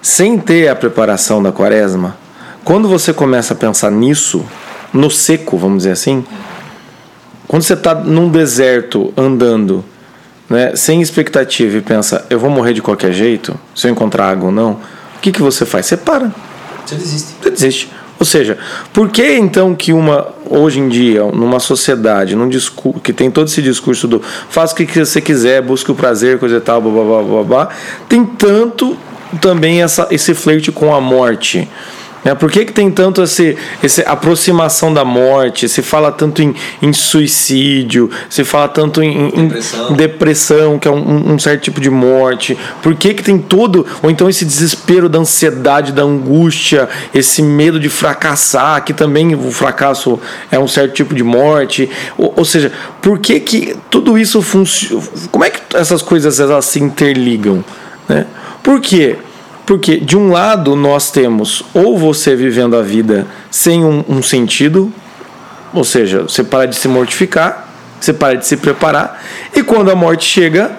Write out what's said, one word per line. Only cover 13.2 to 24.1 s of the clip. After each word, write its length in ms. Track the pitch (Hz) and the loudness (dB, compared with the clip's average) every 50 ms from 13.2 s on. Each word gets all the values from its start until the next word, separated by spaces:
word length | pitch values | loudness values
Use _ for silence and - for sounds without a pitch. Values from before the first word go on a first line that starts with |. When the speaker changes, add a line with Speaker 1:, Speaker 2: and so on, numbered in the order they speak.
| 107 120 117 101 - - - - - - - | 2 0 0 -2 -4 -8 -12 -12 -14 -16 -12
Speaker 1:
se 120 | - - 123 | -4 -2 -2
eu 40 | |
encontrar 380 | 120 113 117 107 - - 101 95 | 0 0 -2 -2 0 0 0 0
água 180 | 95 92 90 92 | 0 0 -2 -2
ou 40 | |
não", 200 | 98 104 113 113 104 107 - - - - - - - - | 0 0 0 0 -2 -6 -10 -20 -20 -20 -20 -20 -18 -4
o 20 | |
que 100 | - 202 | -2 -2
que 100 | 185 - | 0 2
você 240 | 143 139 127 - 135 | 0 0 0 0 -4
faz? 200 | - - 98 92 | -2 -2 -4 -2
Você 120 | - - 175 | -2 -4 -2
para. 340 | - - 320 277 254 226 190 - - - - - - - - - - | -2 -2 -2 0 -2 -4 -6 -8 -16 -20 -20 -20 -20 -18 -18 -18 -14
Speaker 2:
Você 100 | - 151 | -12 -10
desiste. 400 | 156 180 165 151 151 - - - - | -10 -8 -6 -8 -8 -8 -10 -16 -4
Speaker 1:
Você 80 | - - | -4 -2
desiste. 400 | - - - 131 131 - - - - - - - - - | 0 0 0 0 0 -2 -8 -10 -14 -20 -20 -20 -4 -4
Ou 60 | 175 | -2
seja, 320 | - - 156 135 107 107 - - - - - - - - | 0 2 0 0 0 -2 -6 -8 -14 -14 -14 -16 -2 0
por 160 | - 220 202 | 0 0 2
que 260 | 214 - 240 294 285 | 2 0 2 2 2
então 380 | 254 214 180 147 - 185 190 180 | 2 2 2 2 2 2 2 0
que 180 | 151 - - | -2 0 0
uma, 360 | 165 160 160 156 147 139 - - - - - - | 2 2 4 2 2 0 0 -4 -10 -16 -8 -2
hoje 320 | - 151 147 156 135 139 | 2 2 4 4 2 2
em 80 | 139 131 | 0 0
dia, 360 | 120 120 123 120 110 107 104 | 2 2 2 4 4 2 2
numa 360 | 104 - 110 117 120 123 123 | 0 0 0 0 0 0 0
sociedade, 760 | 120 - 139 127 - - 135 120 110 110 107 98 98 92 95 | 0 -2 -2 -2 0 0 -2 0 2 2 2 2 0 0 0
num 120 | 107 120 127 | 0 0 0
discu-, 520 | 127 131 127 - - - - 135 - 165 | 0 -2 -4 -4 -10 -6 -4 -4 -4 -4
que 120 | - - | -4 -6
tem 200 | - - 135 131 | -2 0 0 0
todo 160 | - 160 156 151 | 2 0 0 0
esse 140 | - - | -2 -2
discurso 460 | 147 131 127 - - - 127 - - | 0 0 -2 -2 -2 -2 -2 -2 0
do 140 | - | 0